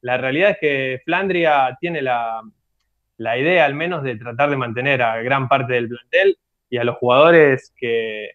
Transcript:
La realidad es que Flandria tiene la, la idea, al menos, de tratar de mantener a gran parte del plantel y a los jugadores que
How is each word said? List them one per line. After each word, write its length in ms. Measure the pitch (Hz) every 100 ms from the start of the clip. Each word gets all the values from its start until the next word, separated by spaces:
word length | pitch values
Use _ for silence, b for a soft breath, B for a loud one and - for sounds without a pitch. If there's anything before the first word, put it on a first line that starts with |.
La 160 | 123 123
realidad 340 | 131 139 202
es 60 | -
que 420 | 151 139 131 127 -
Flandria 720 | 175 196 180 165 143 131 127
tiene 220 | 175 165
la, 400 | 131 123 117 113 110 _ _ _ _ _ _ _
la 200 | 113 120
idea, 280 | 147 180 147
al 100 | 143
menos, 260 | 170 175
de 140 | 135 113
tratar 340 | 117 117 147
de 80 | 139
mantener 460 | 120 113 135 135
a 180 | 120 113
gran 260 | 120 139 127
parte 260 | 139 123
del 160 | 123 117
plantel 480 | 120 _ 170 196 - _ _ _
y 80 | 120
a 60 | 120
los 100 | 117
jugadores 760 | 123 127 160 170 147 131 - _
que 540 | 120 117 113 107 104